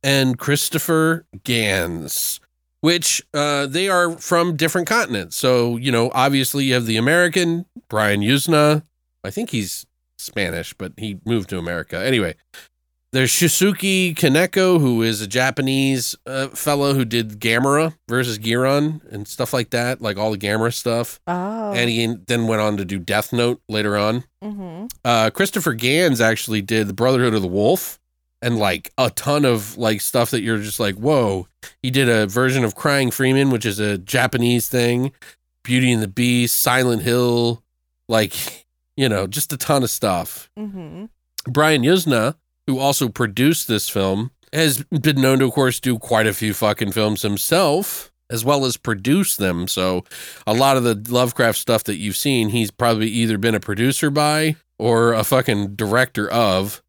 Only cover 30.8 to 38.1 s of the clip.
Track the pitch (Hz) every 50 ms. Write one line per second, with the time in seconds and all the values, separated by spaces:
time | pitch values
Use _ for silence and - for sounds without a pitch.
30.8 | 117 101 95 95 110 135 156 139 120 104 98 95 90 _ _ _ - - _ _
31.8 | - 127 127 135 139 120 117 110 107 98 98 120 127 131 127 135 123 107 101 -
32.8 | - 151 143 139 135 123 - - 135 131 131 135 139 139 127 117 107 117 98 101
33.8 | 107 104 104 95 92 95 - 123 123 127 - 127 117 120 123 120 107 - - 127
34.8 | 120 120 120 123 127 139 _ _ - - - _ _ _ _ _ _ - 123 127
35.8 | 127 127 123 113 110 98 95 - 120 123 123 123 120 117 - - - 127 123 131
36.8 | 127 123 120 110 - 123 120 123 123 120 120 120 117 117 117 117 _ _ _ _
37.8 | _ _ _ _ _ -